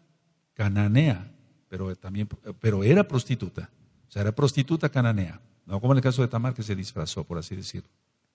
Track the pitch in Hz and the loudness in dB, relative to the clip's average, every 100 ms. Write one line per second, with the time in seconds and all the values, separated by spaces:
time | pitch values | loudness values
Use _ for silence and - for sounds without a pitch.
0 | _ _ _ _ _ - 101 101 104 120 | _ _ _ _ _ -4 0 2 4 4
1 | 156 92 95 - _ _ _ 92 95 90 | 4 2 -6 -20 _ _ _ -8 -8 -8
2 | 95 104 104 - 107 90 113 98 104 185 | -8 -6 -6 -8 -14 -6 -2 2 4 6
3 | 196 131 - 127 90 - - _ _ _ | 4 0 -2 -4 -6 -10 -14 _ _ _
4 | _ 104 104 107 143 143 135 160 151 131 | _ -4 -2 2 2 2 0 0 0 2
5 | 117 104 87 - _ _ - 98 123 135 | 2 2 -2 -8 _ _ -8 -2 2 4
6 | 127 123 120 117 123 120 107 95 92 90 | 4 2 0 0 -4 -4 -4 -6 -6 -8
7 | 80 - 76 85 82 95 92 - - _ | -8 -8 -8 -8 -8 -12 -12 -12 -14 _
8 | _ _ _ | _ _ _